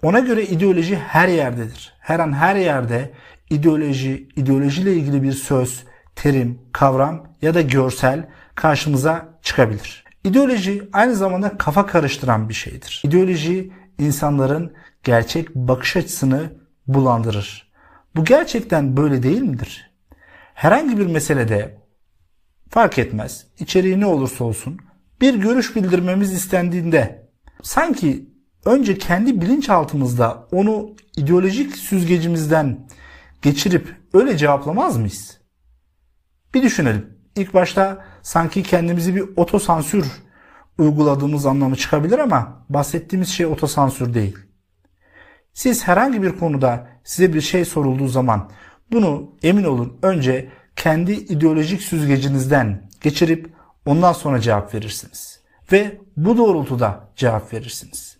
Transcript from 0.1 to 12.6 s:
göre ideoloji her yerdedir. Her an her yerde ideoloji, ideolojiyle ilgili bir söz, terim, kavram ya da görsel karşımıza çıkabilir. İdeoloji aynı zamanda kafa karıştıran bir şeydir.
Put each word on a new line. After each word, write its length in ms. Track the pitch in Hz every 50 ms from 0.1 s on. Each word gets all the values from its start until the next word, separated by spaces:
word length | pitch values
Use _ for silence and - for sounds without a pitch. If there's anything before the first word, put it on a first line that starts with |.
| 185 240
göre 260 | 262 247 233 220 214
ideoloji 520 | - 185 160 190 196 185 170 165 170 202
her 320 | 170 135 - - 156 175 180
yerdedir. 680 | 180 165 143 127 120 120 117 110 - - - - _ _
Her 200 | _ - 160 165
an 120 | 165 156 143
her 240 | 139 160 180 202
yerde 560 | 202 185 170 147 135 120 117 120 120 135 - - - - - - _ _ _
ideoloji, 760 | 156 147 147 165 156 151 151 147 139 131 131 135 135 135 - _ _
ideolojiyle 580 | - 135 131 139 135 139 139 139 165 185 196 190
ilgili 280 | 170 143 139 143 139 131
bir 100 | 139 135
söz, 520 | 135 - - 143 131 127 123 - - - - - _ _ _ _
terim, 440 | - - 147 139 135 123 120 123 - - _ _
kavram 540 | - 143 135 131 131 135 147 165 165 - - - _ -
ya 120 | 156 160
da 60 | 175
görsel 680 | 160 135 127 139 131 131 - - - 127 131 156 165 - - - - _ _
karşımıza 840 | - - 156 147 143 - 156 143 131 135 156 160 170 165 - - _ _
çıkabilir. 640 | - - - 131 110 107 104 - - - - _ - _ _ _
İdeoloji 640 | 190 190 262 277 254 254 220 185 190 202 202 202 202 -
aynı 220 | 196 220 247 240
zamanda 440 | 196 196 190 180 185 202 202 202 -
kafa 280 | - - 147 190 202
karıştıran 600 | 196 - 175 151 135 - - - 123 117 110 110 110
bir 60 | 110
şeydir. 480 | -